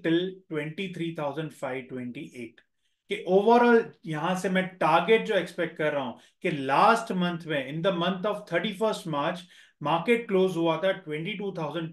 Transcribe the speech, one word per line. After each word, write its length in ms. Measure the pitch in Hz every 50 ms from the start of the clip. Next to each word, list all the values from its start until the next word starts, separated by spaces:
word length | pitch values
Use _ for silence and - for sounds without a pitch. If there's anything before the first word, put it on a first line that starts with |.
| -
till 160 | 165 165 170 185 190 185 - _ - 160
twenty-three 640 | 147 147 156 156 202 196 185 175 160 170 170 165
thousand 360 | 160 147 139 135 156 160 147 - - 147
five 180 | 131 127 131 123 123
twenty-eight, 720 | 131 127 123 123 117 143 165 - - 123 117 113 _ _ _ _ _ _ _ _ _ _ _ -
कि 120 | 196 - - 170
overall 520 | 185 196 208 226 233 240 240 240 233 226 - 147 - _ -
यहां 300 | 160 156 147 160 180 185 180
से 100 | - 190
मैं 160 | 185 185 180 - -
टारगेट 480 | - 170 156 160 175 175 220 220 220 -
जो 80 | 220 208
एक्सपेक्ट 420 | 185 170 - - - 170 156 -
कर 140 | - 156 151 143
रहा 100 | 143 131
हूं 100 | 120 117 - _ _ _ _
कि 100 | - 180
लास्ट 600 | 156 139 135 135 139 160 196 240 233 - - -
मंथ 340 | 196 180 175 175 170 165 170
में, 260 | 156 156 139 127 131 147
in 100 | 165 175
the 60 | 196 180 170 170
month 240 | 185 190 180 180 208
of 160 | 196 - - - 165
thirty-first 580 | 175 180 214 185 - 220 214 196 - - 170 147
March, 240 | 143 147 165 180 - - - - - - _ _ - 147
मार्केट 440 | 143 160 170 - 240 233 226 -
क्लोज 280 | - 190 185 190 185 165
हुआ 200 | 165 165 165 160
था 140 | 151 190 190
ट्वेंटी 400 | 190 185 - 156 151 151 165 202 226
टू 140 | - 208 196 160
थाउजेंड 300 | 165 160 143 147 170 165 160